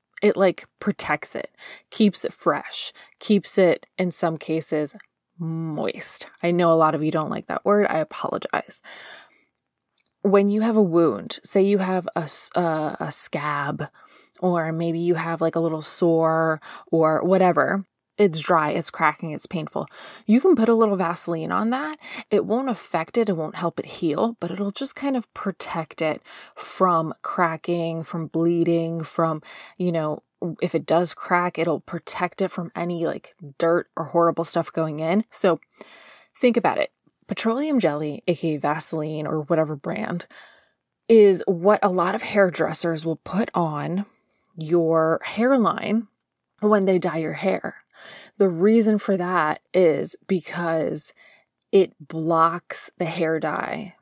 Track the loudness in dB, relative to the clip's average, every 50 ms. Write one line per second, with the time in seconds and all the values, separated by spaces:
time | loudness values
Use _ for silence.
0 | _ _ -8 0 0 0 2 4 2 2 0 -2 -10 _ _ -6 -4 -4 -4 -4
1 | -2 -2 -2 -4 -4 -8 -10 -10 -10 -12 _ _ -20 -20 -20 -20 _ -8 0 2
2 | 4 4 2 0 -6 -8 -8 -2 0 0 0 0 -4 -10 -10 -10 -10 -12 -14 -16
3 | -20 _ _ -8 0 2 2 2 2 0 2 4 4 4 4 2 -2 _ -6 -4
4 | -2 -2 -2 0 -2 -2 -4 -4 -6 -4 -4 -4 -2 -2 -4 -4 -4 -4 -8 -16
5 | -20 _ _ _ _ _ _ -8 -8 -6 -4 -4 -6 -6 -6 -4 -6 -6 -6 -6
6 | -8 -8 -8 -8 -10 -12 _ -4 -2 0 2 2 4 4 4 6 4 2 2 0
7 | -2 -2 -2 -2 -4 -4 -6 -8 -8 -6 -8 -4 0 2 2 2 2 0 0 -2
8 | -4 -4 -8 -10 -8 -6 -6 -6 -6 -4 -4 -4 -4 -6 -14 -18 -18 -20 -20 -20
9 | -20 -20 -20 -20 -20 _ _ _ _ _ _ _ _ _ _ _ _ _ _ _
10 | _ _ _ _ 0 4 4 4 4 4 2 0 0 2 4 4 4 4 4 4
11 | 4 2 2 -2 -6 -10 -12 -12 -8 -2 2 2 4 4 4 2 0 0 -2 -2
12 | -4 -4 -6 -6 -6 -4 -6 -6 -6 -4 -2 -2 0 0 0 -2 -2 -4 -6 -6
13 | -8 -4 -2 -2 -2 -2 -4 -4 -4 -4 -4 -4 -4 -4 -6 -6 -8 -10 _ _
14 | -20 _ _ -20 _ _ _ -4 -2 0 0 0 -2 -2 -4 -4 -2 -2 -2 -2
15 | 0 0 0 0 -2 -4 -4 0 -2 0 0 0 -2 -2 -2 -4 -4 -2 -2 2
16 | 2 4 4 4 4 2 2 2 2 0 0 -4 -6 -16 -20 -16 -6 0 2 4
17 | 4 4 2 2 2 2 4 6 6 4 4 4 2 2 0 -4 -4 _ _ _
18 | _ _ _ 2 2 2 2 0 0 2 2 4 4 2 -2 -2 -4 -4 -2 0
19 | 0 0 0 0 -8 -8 -8 -8 -8 -6 -6 -6 -6 -6 -6 -6 -6 -8 -10 -20
20 | -20 -20 -20 -6 2 4 4 6 6 6 6 6 6 4 4 4 4 2 2 0
21 | -2 -2 -2 -4 -4 -4 -4 -4 -4 -2 -2 -2 0 -2 -2 -4 -6 -8 -10 -12
22 | -16 -16 -16 -12 -6 0 0 0 2 2 -2 -2 -2 -2 -4 -6 -8 -6 -4 -4
23 | -4 -2 0 0 0 0 0 -2 -4 -6 -6 -4 -4 -4 -4 -4 -10 -10 -8 -4
24 | -2 -2 0 0 0 -2 -2 -4 -8 -8 -6 -4 -6 -6 -6 -6 -8 -8 -8 -6
25 | -6 -4 -4 -4 -8 _ -12 -8 -8 -8 -6 -6 -8 -8 -6 -8 -8 -8 -6 -4
26 | -2 -2 -2 -4 _ -20 -20 -20 -20 -20 -18 -16 -14 -8 -2 0 2 2 2 2
27 | 0 -2 -8 _ -10 -6 -2 0 0 0 0 -4 -4 -4 -2 -2 -2 -4 -4 -6
28 | -8 -8 -8 -8 -6 -4 -2 0 2 2 2 2 2 2 2 0 0 -2 -4 -6
29 | -8 -6 -2 -2 -2 -2 -2 -6 -10 -16 -20 -20 -20 -16 _ -4 -2 -2 -2 -2
30 | -2 -4 -6 -8 _ _ _ -8 -8 -6 -6 -4 -4 -2 -2 -2 0 2 2 2
31 | 2 0 -4 -6 -4 0 0 0 0 0 -2 -2 -2 0 -2 -2 -4 -8 -10 -10
32 | -8 -8 -6 -4 -4 -4 -2 -4 -4 -4 -4 -6 -10 -8 -6 -6 -6 -4 -4 -2
33 | -2 -4 -4 -6 _ -18 _ -20 -20 -12 -4 0 2 2 2 2 0 _ -8 -10
34 | -6 0 2 4 4 4 2 0 -2 -2 -2 -2 -2 -2 -4 -4 -4 -4 -4 -4
35 | -2 0 0 0 0 _ -4 0 2 2 2 2 _ _ _ -20 -20 -20 -20 -20
36 | -20 -20 -20 -20 _ _ _ 0 2 2 2 4 2 0 0 0 -2 -4 _ _
37 | _ _ _ _ _ -8 -6 -4 -2 -2 -2 -2 -2 0 2 2 2 2 0 0
38 | -4 -6 -6 -6 -2 -2 -2 0 0 -2 -2 0 0 -2 0 0 -2 -2 -2 -4
39 | -4 -4 -6 -6 -6 -4 -4 -4 -2 0 0 0 0 0 -2 -8 -6 -8 -6 -6
40 | -6 -6 -6 -6 -8 _ -18 -20 -20 -20 _ _ _ _ _ _ _ _ _ _
41 | _ 6 8 10 10 8 6 4 0 -2 -2 2 4 4 4 4 2 2 2 2
42 | 0 0 -2 -4 -4 -2 2 4 4 4 2 0 -2 -2 -2 -2 -2 -2 -2 -2
43 | -2 -4 -4 -6 -6 -4 -2 -2 -2 0 0 0 0 0 -2 -4 -4 -4 -4 -4
44 | -6 _ _ _ _ _ _ _ _ _ -14 -10 -4 0 2 2 4 4 4 4
45 | 4 2 0 -2 -4 -6 -2 0 2 2 4 4 4 2 0 0 -2 -2 -2 -2
46 | -2 _ _ _ _ _ _ _ _ _ _ -2 2 4 4 4 4 4 2 2
47 | 0 -2 -4 -4 -6 -6 -6 -2 -2 -2 -2 -2 -4 -8 -12 -12 _ _ _ -20
48 | -20 -20 -20 -20 -20 -10 _ 0 2 2 2 4 4 6 6 6 6 4 2 0
49 | 2 0 -2 0 0 0 0 0 2 0 0 -4 _ _ 2 4 4 4 4 2
50 | -2 -6 -8 -10 _ -2 -2 -2 -2 -6 -8 -6 -2 -2 0 0 -2 -2 -4 -6
51 | -8 -10 -10 _ -20 _ _ _ _ _ _ _ _ 2 4 4 4 4 _ -18
52 | -16 -10 -8 -4 -2 2 4 4 4 4 2 -2 _ -10 -10 -10 -10 -10 _ -6
53 | -6 -6 -2 -2 0 0 0 -2 -2 -4 -4 -4 -4 -4 -6 -8 -10 -12 -16 _